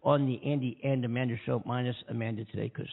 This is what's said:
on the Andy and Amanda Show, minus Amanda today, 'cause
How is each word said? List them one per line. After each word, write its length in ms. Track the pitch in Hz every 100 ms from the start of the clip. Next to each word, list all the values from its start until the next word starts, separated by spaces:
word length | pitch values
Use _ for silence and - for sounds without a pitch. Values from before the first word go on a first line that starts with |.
on 220 | 139 143 135
the 180 | 120
Andy 360 | 143 143 127 -
and 220 | 135 135 120
Amanda 320 | 120 127 117 -
Show, 160 | 123
minus 320 | 113 123 123 117 -
Amanda 360 | 117 113 110 110
today, 240 | - 113
'cause 180 | - -